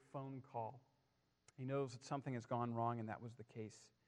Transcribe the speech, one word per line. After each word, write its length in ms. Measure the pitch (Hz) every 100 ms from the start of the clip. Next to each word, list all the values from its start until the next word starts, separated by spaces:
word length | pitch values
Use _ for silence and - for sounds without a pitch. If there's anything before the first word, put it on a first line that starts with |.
| -
phone 300 | 143 135 135
call, 400 | - 123 110 127 - _ _ _ _ _ - -
he 80 |
knows 280 | 127 139 135
that 100 | 117
something 300 | - 143 135
has 140 | 123 113
gone 260 | 120 120
wrong, 260 | 117 117 120
and 80 | 110
that 120 | 104
was 140 | 117 117
the 80 |
case 440 | 107 120 107 - - _